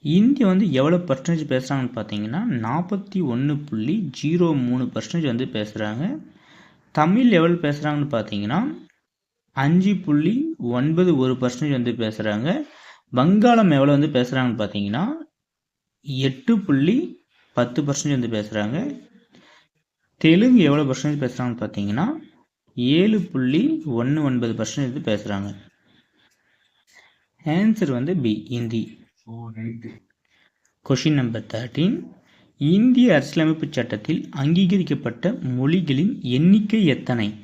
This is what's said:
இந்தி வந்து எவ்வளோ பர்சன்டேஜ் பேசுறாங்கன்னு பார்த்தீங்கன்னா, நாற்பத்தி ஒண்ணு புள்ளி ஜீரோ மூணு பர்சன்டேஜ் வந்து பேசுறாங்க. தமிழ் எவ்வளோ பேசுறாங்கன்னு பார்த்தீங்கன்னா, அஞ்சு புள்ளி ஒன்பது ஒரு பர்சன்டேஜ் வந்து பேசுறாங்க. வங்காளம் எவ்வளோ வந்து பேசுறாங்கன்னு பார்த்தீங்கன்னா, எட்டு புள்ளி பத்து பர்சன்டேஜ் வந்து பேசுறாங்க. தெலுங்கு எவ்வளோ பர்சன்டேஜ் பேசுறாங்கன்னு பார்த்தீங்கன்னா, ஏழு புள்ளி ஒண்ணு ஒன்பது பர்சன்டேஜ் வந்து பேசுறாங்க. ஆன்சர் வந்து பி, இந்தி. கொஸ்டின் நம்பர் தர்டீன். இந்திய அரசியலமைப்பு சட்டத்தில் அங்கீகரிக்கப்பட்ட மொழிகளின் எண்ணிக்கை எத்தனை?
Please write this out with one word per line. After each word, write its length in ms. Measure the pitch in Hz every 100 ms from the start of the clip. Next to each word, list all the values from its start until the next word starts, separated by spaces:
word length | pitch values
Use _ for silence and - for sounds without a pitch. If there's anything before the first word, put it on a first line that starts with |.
இந்தி 380 | 147 170 226 277
வந்து 220 | 202 185 208
எவ்வளோ 260 | 131 143 175
பர்சன்டேஜ் 480 | 175 131 - 165 147
பேசுறாங்கன்னு 440 | 131 127 139 127 117
பார்த்தீங்கன்னா, 460 | 107 104 107 139 233 127 110
நாற்பத்தி 540 | 143 175 202 196 196 156
ஒண்ணு 200 | 117 139 147 147
புள்ளி 300 | 110 113 202 170 -
ஜீரோ 300 | 147 175 170 147 123
மூணு 200 | 123 127 -
பர்சன்டேஜ் 360 | - 170 151
வந்து 160 | 117 127 110
பேசுறாங்க. 480 | 104 - 107 110 175 311 - _ _ - - _ _ -
தமிழ் 360 | 156 202 254 185
எவ்வளோ 200 | 165 170
பேசுறாங்கன்னு 480 | 151 147 151 147 147
பார்த்தீங்கன்னா, 460 | 113 104 101 101 147 262 311 - _ _ _ _ _ _ -
அஞ்சு 380 | 139 175 190 190 -
புள்ளி 300 | 147 160 233 320 320 120
ஒன்பது 400 | 123 139 165 180 147
ஒரு 160 | 127
பர்சன்டேஜ் 440 | 127 123 120 156 135
வந்து 160 | 123 117
பேசுறாங்க. 480 | 113 107 107 104 135 247 294 - - - _
வங்காளம் 640 | 123 143 208 240 233 202 139
எவ்வளோ 180 | 139 143
வந்து 140 | 151 135
பேசுறாங்கன்னு 460 | 123 131 127 113
பார்த்தீங்கன்னா, 440 | 104 107 101 113 208 320 311 _ _ _ _ _ _ _ - 131 135
எட்டு 240 | 131 - 233
புள்ளி 380 | - 139 151 240 359 - _ _ _ -
பத்து 220 | 120 123
பர்சன்டேஜ் 360 | 143 139 147 139
வந்து 180 | 120 110
பேசுறாங்க. 420 | 107 110 104 139 269 277 - _ _ _ _ _ _ _ _ _ _ _
தெலுங்கு 400 | 160 165 247 247
எவ்வளோ 200 | 156 143
பர்சன்டேஜ் 400 | 143 127 147 143
பேசுறாங்கன்னு 400 | 131 123 123 117
பார்த்தீங்கன்னா, 440 | 107 - 101 107 196 320 - _ _ _ _ - 123 151
ஏழு 220 | 196 214 175
புள்ளி 320 | 135 127 147 269 311 160 117
ஒண்ணு 200 | 120 151
ஒன்பது 300 | 143 127 117
பர்சன்டேஜ் 380 | 113 110 - 135
வந்து 160 | 135 -
பேசுறாங்க. 400 | 104 107 101 101 101 - _ _ _ _ _ _ _ _ _ _ _ _ _ _ _ _ _ -
ஆன்சர் 460 | 165 214 220 165 123
வந்து 180 | 139 185
பி, 100 | 120 107 - 120
இந்தி. 240 | 117 113 - - _ _ - 117 113 110 113 117 113 - _ _ _ _ _ _ _ _ -
கொஸ்டின் 340 | 131 156 147
நம்பர் 280 | 123 113 113
தர்டீன். 460 | 110 123 - 175 311 - - _ _ _ _
இந்திய 540 | 139 185 247 247 247 156
அரசியலமைப்பு 520 | 135 - 156 160 151
சட்டத்தில் 520 | - 117 107 - 160 - 147
அங்கீகரிக்கப்பட்ட 920 | 139 165 190 196 151 147 120 113 175 247 131 123
மொழிகளின் 580 | 135 180 156 135 185 285 131 123
எண்ணிக்கை 480 | 170 208 208 220 185
எத்தனை? 420 | 123 - 120 104 104